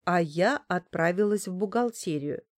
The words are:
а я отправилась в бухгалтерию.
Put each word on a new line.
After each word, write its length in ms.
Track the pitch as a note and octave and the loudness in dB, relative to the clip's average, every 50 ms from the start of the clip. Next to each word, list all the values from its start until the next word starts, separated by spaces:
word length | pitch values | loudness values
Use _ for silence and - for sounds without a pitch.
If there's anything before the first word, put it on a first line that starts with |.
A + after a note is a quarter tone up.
| _ | _
а 160 | - F3 F3+ | 0 2 2
я 440 | E3+ D3+ D3 E3 F3+ A3+ C#4 - - - | 2 0 0 2 2 2 2 0 -2 -4
отправилась 800 | F3+ F3+ F3 _ - F3+ E3 E3+ F3+ F#3 G#3 G#3 G#3 G3+ - F#3+ | -4 -4 -4 _ -2 0 2 2 2 2 2 2 2 0 -2 -4
в 60 | F#3 | -4
бухгалтерию. 880 | F#3 G#3 G3 F#3+ A#3 A#3+ A#3+ A3+ - - F#3 D#3 D3 C#3 D3 C3+ - - _ _ | -4 -4 -2 0 0 0 0 -2 -4 -4 -4 -2 -2 -2 -4 -6 -6 -8 _ _